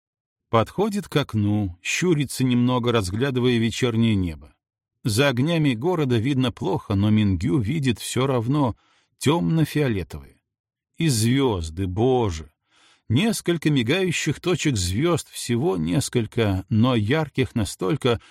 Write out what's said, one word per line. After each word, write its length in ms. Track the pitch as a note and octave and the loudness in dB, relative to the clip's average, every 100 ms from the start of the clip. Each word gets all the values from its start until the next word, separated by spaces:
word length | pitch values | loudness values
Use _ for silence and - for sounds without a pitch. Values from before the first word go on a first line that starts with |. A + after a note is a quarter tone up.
| _ _ _ _ - | _ _ _ _ -2
Подходит 600 | A2+ G#2+ - G#3+ G3+ - | 0 0 -2 -2 -2 -2
к 60 | D3+ | -2
окну, 640 | C3+ G#2+ G#2 G#2+ G2 E2+ | -2 -2 0 0 -4 -6
щурится 640 | - - F3+ D3+ C3+ - | -6 -2 0 0 -2 -2
немного, 480 | C3 B2 B2 B2+ A#2 | 2 2 2 0 0
разглядывая 640 | A#2 F2+ G#2 C#3 B2+ B2 A#2+ | 0 0 -2 -2 0 2 2
вечернее 580 | A#2 - B2+ A2+ A2+ G#2 | 0 0 0 2 2 2
небо. 380 | F2+ D2+ D2 _ _ _ _ _ | 0 -6 -16 _ _ _ _ _
За 260 | - G#2 C#3+ | -2 2 2
огнями 440 | A#2+ D3 E3+ D3 | 2 0 2 2
города 440 | A2+ D#3 F3 C#3 A#2+ | 0 -2 0 0 0
видно 340 | A#2+ C3+ B2+ | 0 0 -2
плохо, 420 | - - F#3 - | -2 -4 -4 -2
но 160 | G2+ G#2 | 0 2
Мингю 480 | G#2+ G#2 F#2 A2+ E3 | 4 2 2 0 0
видит 420 | G2+ D#3+ C3+ A2 | 0 -2 -2 -2
всё 280 | - A#2 C3+ | -4 -2 0
равно — 480 | B2+ A2+ D3 C3 - _ _ _ - | 0 0 0 0 -4 _ _ _ -2
тёмно-фиолетовые. 1200 | C3+ E3+ E3+ D#3+ D3 D3 C#3 G2+ E2+ D2+ C#2 _ _ _ _ _ _ - | 0 2 2 0 0 0 -2 -2 -6 -12 -16 _ _ _ _ _ _ -2
И 120 | E3 | 0
звёзды, 800 | A#2 A2+ C3+ C3 F#2+ D#2+ D#2+ F#2+ | 2 2 2 2 0 -4 -6 -4
боже! 640 | F2+ B2+ B2+ G#2+ D#2+ D#2+ _ _ _ _ _ - | 0 2 2 0 -4 -12 _ _ _ _ _ -2
Несколько 600 | A2+ A3+ G3+ - F3 D#3 | 0 0 -2 -2 -2 0
мигающих 720 | C#3+ A2+ F3+ F#3 - D#3+ C#3 | 0 0 0 0 -2 -4 -4
точек 340 | F3 E3+ D#3+ A2+ | -2 -2 0 -2
звёзд, 540 | F2 F#2+ E3 F3 - | -2 -2 0 -2 -4
всего 480 | - - A#2 D#3+ F#3 | -10 -4 -2 0 -2
несколько, 880 | E2+ A#2 - B2 A2 - G#2+ F#2+ - | -2 -2 0 -2 -2 0 0 0 0
но 260 | G#2+ B2 B2 | 2 4 2
ярких 600 | G#2 D3+ D3+ - B2 B2 | 0 0 -2 -2 -2 -2
настолько, 640 | G2+ - F#3 D#3 B2+ A#2 - | -4 -4 -2 0 0 -2 -4